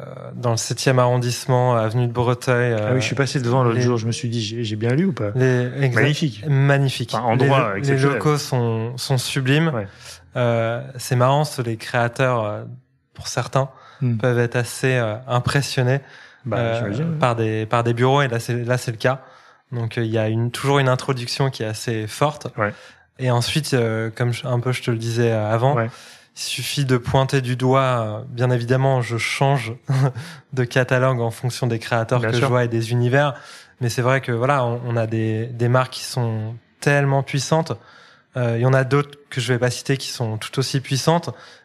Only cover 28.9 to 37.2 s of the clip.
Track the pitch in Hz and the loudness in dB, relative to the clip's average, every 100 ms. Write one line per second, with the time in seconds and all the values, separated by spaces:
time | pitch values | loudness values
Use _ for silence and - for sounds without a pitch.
28.9 | 131 113 117 - - 135 139 110 123 - | 2 0 -4 -4 0 2 2 -2 -10 -2
29.9 | 135 139 120 143 - _ 131 120 139 123 | 0 2 -2 -12 -16 _ -4 0 0 2
30.9 | 127 131 127 117 107 127 - 123 117 - | 2 2 2 -2 -2 -6 -2 -2 -2 -2
31.9 | 117 110 127 113 120 135 123 120 117 110 | -2 2 0 2 2 2 2 2 0 0
32.9 | 120 120 131 147 - - - - _ 123 | 0 2 4 2 -2 -12 -20 -20 _ -4
33.9 | 117 120 135 131 117 127 143 120 117 123 | 0 2 2 0 -2 2 2 0 -2 -4
34.9 | 117 113 110 110 110 120 120 120 127 127 | -2 0 0 0 -2 -4 -2 2 2 0
35.9 | - - - 117 110 110 117 _ _ - | -6 -8 -4 -2 -2 -6 -10 _ _ 2
36.9 | 143 139 139 | 4 4 2